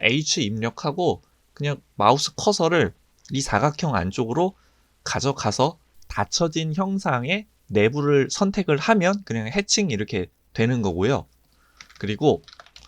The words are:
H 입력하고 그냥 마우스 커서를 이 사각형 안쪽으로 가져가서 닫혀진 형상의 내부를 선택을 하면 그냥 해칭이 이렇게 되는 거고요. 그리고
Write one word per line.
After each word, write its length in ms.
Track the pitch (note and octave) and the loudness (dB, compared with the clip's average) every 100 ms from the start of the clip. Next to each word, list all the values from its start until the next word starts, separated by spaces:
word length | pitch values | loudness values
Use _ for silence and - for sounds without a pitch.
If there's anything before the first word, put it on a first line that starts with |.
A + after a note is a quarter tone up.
H 420 | - C#3 D3+ - | 0 2 0 -2
입력하고 800 | G#2+ A2 A2+ - D3+ D3 E3+ F#2 _ _ _ | -2 -2 -4 -4 -4 -2 0 -2 _ _ _
그냥 260 | - C#3+ C#3+ _ - | -6 -6 -6 _ 2
마우스 380 | G#2 C#3 - | 4 4 0
커서를 600 | - - G3+ E3 E3+ G#2+ - _ _ - | -4 -2 0 2 2 0 -2 _ _ -8
이 100 | A2+ | -6
사각형 520 | - G#2 C#3+ - D#3+ | -2 0 0 0 -2
안쪽으로 640 | G#2+ F2+ A2+ A2+ B2+ F#3 - _ _ _ _ | -2 -2 -2 -2 0 -2 -4 _ _ _ _
가져가서 720 | - - C3+ C3+ A2 - C#3 - _ - - | -8 -2 -2 -2 -2 0 0 -2 _ -20 -8
닫혀진 680 | - G#2 - E3+ D#3+ D#3+ | -6 -4 -2 -2 -2 -2
형상의 720 | D#3 G3 G3 F#3 B2+ B2+ G3 G#3+ _ - | -2 -2 -2 -2 -2 -2 -4 -6 _ -2
내부를 600 | G#2 G#2+ C#3+ C#3+ C#3+ C3 | 2 2 2 2 4 2
선택을 460 | - G3 G3+ F3+ C#3+ | 0 0 0 0 0
하면 460 | F#3 A3 F3 G3+ | 2 2 2 0
그냥 240 | - A2+ A2 | -4 -6 -4
해칭이 460 | G3+ G3+ - G3 | -4 -2 0 0
이렇게 320 | G#2 G#2+ G#2 F2 _ _ | -2 -4 -4 -6 _ _
되는 280 | - A#2 B2+ | 0 0 2
거고요. 460 | G2+ E2+ G#2 B2+ - _ _ _ _ - - - | 0 0 0 0 -4 _ _ _ _ -20 -20 -10
그리고 420 | G2+ G#2 D3+ F#2+ - - - - | -6 0 2 2 -2 -20 -20 -20